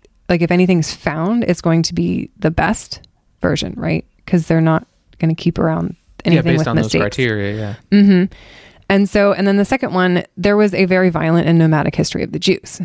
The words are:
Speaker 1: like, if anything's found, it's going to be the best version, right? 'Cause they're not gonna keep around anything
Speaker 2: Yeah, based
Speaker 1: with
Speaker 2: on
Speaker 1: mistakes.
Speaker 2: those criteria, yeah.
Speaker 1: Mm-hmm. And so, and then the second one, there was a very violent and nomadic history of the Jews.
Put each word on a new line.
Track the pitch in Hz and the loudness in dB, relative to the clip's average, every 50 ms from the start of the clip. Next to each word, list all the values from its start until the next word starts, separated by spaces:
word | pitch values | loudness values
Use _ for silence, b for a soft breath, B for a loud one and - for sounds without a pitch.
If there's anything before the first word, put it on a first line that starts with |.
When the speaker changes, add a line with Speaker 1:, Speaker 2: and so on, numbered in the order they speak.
| _ _ _ _ _ - | _ _ _ _ _ -2
Speaker 1:
like, | 180 165 | 0 0
if | 170 160 | 0 2
anything's | 180 180 185 180 185 170 156 - - | 2 2 4 4 4 2 0 -2 -6
found, | - - 165 147 160 165 196 233 240 220 | -8 -6 -6 -4 -4 -2 -2 -2 -2 0
it's | - 175 - | -2 -2 -2
going | - 170 165 165 | 0 0 0 0
to | 165 - 175 | 0 -2 -2
be | 170 170 170 180 - - - _ - | -4 -2 -2 -4 -4 -6 -10 _ -4
the | - 160 | -4 -2
best | 165 - 165 175 226 - - - - - - _ _ _ _ _ _ _ | 0 0 -2 -2 -2 -4 -6 -12 -14 -16 -20 _ _ _ _ _ _ _
version, | - 170 - 156 - - - | -4 -2 -2 -2 -4 -8 -10
right? | - - 170 165 156 - _ _ _ - | -8 -6 -4 -4 -4 -6 _ _ _ -6
'Cause | - - 175 160 | -2 0 0 0
they're | - 165 165 | 2 0 2
not | 160 160 160 160 - _ _ _ _ _ _ - | 2 2 0 0 -4 _ _ _ _ _ _ -4
gonna | 170 165 160 | -2 -2 -2
keep | - - 170 165 185 | -2 -2 -4 -2 0
around | 180 160 160 170 170 - - _ _ _ _ - - | 0 0 0 -2 -4 -6 -8 _ _ _ _ -6 -2
anything | 170 165 160 160 | 2 2 2 2
Speaker 2:
Yeah, | 170 | 2
based | 165 156 | 0 0
Speaker 1:
with | 156 123 | 0 0
Speaker 2:
on | 113 | 0
Speaker 1:
mistakes. | 110 110 110 | -2 -2 0
Speaker 2:
those | - - | -2 -2
criteria, | 104 101 - - 127 117 107 104 101 101 104 | -2 -2 -2 -2 -2 -2 -2 -2 -4 -4 -6
yeah. | 110 107 101 98 - _ - | -6 -6 -8 -10 -10 _ 0
Speaker 1:
Mm-hmm. | 196 208 202 202 190 180 185 190 B B B B B B B B B B B B | 4 4 6 6 4 4 2 -2 B B B B B B B B B B B B
And | 196 196 202 190 | 0 0 0 0
so, | - 208 202 202 | 2 2 2 2
and | 190 - 202 196 | 2 0 0 0
then | 196 | 2
the | 202 202 | 2 0
second | - 262 262 269 - 175 | 0 -2 -2 -2 -2 0
one, | 185 180 180 180 170 - - - | 0 2 2 2 0 -2 -6 -8
there | - 180 202 208 | -2 0 2 2
was | 208 214 202 - | 4 2 2 2
a | - 190 | 0 0
very | 175 185 185 185 180 | 2 2 2 2 2
violent | 165 156 160 160 165 170 165 160 | 0 0 0 2 2 2 2 4
and | 170 165 | 4 4
nomadic | 160 160 156 151 - - - | 4 4 2 2 0 -2 -2
history | - - - - - | -2 -2 -2 -2 -6
of | - - | -6 -6
the | - 165 | -6 -4
Jews. | - 196 175 - - - - - | 0 0 -2 -2 -4 -12 -12 -12